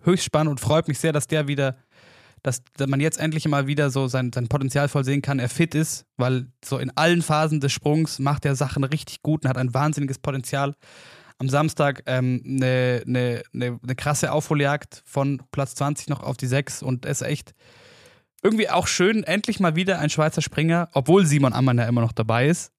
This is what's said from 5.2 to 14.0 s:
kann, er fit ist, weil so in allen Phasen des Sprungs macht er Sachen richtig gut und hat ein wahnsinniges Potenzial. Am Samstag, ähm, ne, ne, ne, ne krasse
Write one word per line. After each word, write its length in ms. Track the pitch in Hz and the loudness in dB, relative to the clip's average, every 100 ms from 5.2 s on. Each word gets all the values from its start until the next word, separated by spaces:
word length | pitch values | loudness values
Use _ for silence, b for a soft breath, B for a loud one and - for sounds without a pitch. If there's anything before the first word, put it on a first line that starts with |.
kann, 160 | 139 139 | 0 -2
er 100 | 120 | -2
fit 260 | - 165 | 0 0
ist, 300 | 151 160 - - - | 0 -2 -6 -12 -2
weil 300 | 127 127 127 _ | 0 0 -4 _
so 140 | - 135 | -8 -6
in 180 | 131 | -4
allen 280 | 151 165 175 | 2 4 4
Phasen 380 | 160 151 156 151 | 2 2 2 0
des 120 | 139 | 0
Sprungs 460 | - 147 156 156 - | 0 2 2 0 -2
macht 260 | 139 143 | -2 0
er 100 | 143 | 0
Sachen 300 | 131 135 143 | 0 0 0
richtig 380 | 131 156 - - | -2 -4 -6 -6
gut 220 | 147 156 | -2 0
und 40 | 131 | 0
hat 80 | 127 | 0
ein 160 | 127 | 0
wahnsinniges 460 | 131 151 143 139 131 | 2 0 0 -4 -4
Potenzial. 560 | 147 135 - 139 139 - B B B B B - | -6 -6 -4 -2 -2 -4 B B B B B -8
Am 100 | 135 | 0
Samstag, 540 | 143 156 - 143 131 | 2 0 2 0 0
ähm, 380 | - 127 127 123 | -2 0 0 -2
ne, 580 | 127 135 127 127 127 123 - | -2 0 2 2 2 0 -2
ne, 360 | 123 123 120 - | 0 0 -4 -8
ne, 260 | 123 123 117 | -6 -6 -6
ne 140 | 127 | -8
krasse 360 | 127 | -4